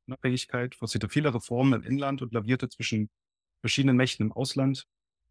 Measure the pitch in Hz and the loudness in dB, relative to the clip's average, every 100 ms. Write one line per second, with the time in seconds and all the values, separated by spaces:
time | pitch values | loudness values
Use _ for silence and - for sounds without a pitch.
0 | - 131 131 127 - 123 127 - 113 110 | -12 -4 -2 -2 -2 -4 -4 -6 -6 -2
1 | 104 147 147 117 - 120 135 120 110 135 | 0 0 0 -2 -4 2 4 2 0 -2
2 | 139 139 127 113 104 127 123 - 127 110 | -2 -4 -4 -4 0 0 -2 -6 -2 -2
3 | 107 - _ _ _ _ 120 - 135 127 | -2 -6 _ _ _ _ -2 2 4 4
4 | 127 - 107 - 135 139 135 131 - _ | 4 0 -4 -2 -4 0 0 0 -8 _
5 | _ _ _ | _ _ _